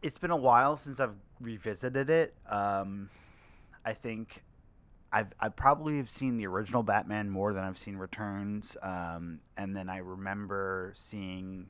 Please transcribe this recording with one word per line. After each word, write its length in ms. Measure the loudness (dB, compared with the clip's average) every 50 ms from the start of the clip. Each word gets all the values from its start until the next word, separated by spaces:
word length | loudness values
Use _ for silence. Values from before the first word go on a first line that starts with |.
| -6
It's 160 | -6 -6 -4
been 120 | -2 0
a 60 | 0
while 400 | 4 6 8 8 10 8 6 4
since 240 | 0 -4 -10 -2 0
I've 160 | 0 -2 -2 -6 -16 -20 -18 -12
revisited 680 | -8 -8 -8 -6 -4 -4 -4 -2 -2 -2 0 0 2 4
it. 260 | 6 4 4 2 0 -14 -8 -2
Um, 600 | 0 2 2 4 2 2 0 -2 -6 -8 -10 -12 -14 -20 -20 -20 -20 -20 -20 -20 -20 -20 -20 -20 -20 -8 -6
I 80 | -6 -6
think 500 | -4 -6 -6 -6 -6 -8 -10 -14 -20 -20 -20 -20 -20 -20 -20 -20 -20 -20 -20 -20 -20 -12 _ 2
I've, 200 | 2 2 2 -4 -4
I 80 | -4 -4
probably 480 | -2 4 6 6 6 6 4 0 0
have 120 | 0 -2 -4
seen 260 | -6 -4 -2 0 0
the 100 | 0 0
original 380 | 0 0 0 0 2 2 2 4
Batman 440 | 6 4 4 4 2 -2 -2 -2 -2
more 220 | 0 0 0 2 0
than 120 | 0 -2
I've 140 | -4 -6 -8
seen 180 | -10 -10 -8
Returns. 800 | -8 -8 -8 -8 -6 -6 -4 -4 -4 -4 -4 -4 -6 -6 -8 -14 -10 -8
Um, 580 | -6 -6 -4 -4 -4 -6 -6 -8 -8 -10 -12 -14 -16 -10
and 180 | -8 -6 -6 -4
then 140 | -6 -4 -6
I 100 | -6 -6
remember 920 | -8 -8 -10 -8 -6 -4 -4 -4 -4 -4 -2 -2 0 0 -2 -2 -4 -6 -10
seeing 720 | -14 -16 -10 -8 -8 -6 -6 -6 -8 -8 -8 -10 -10 -12 -14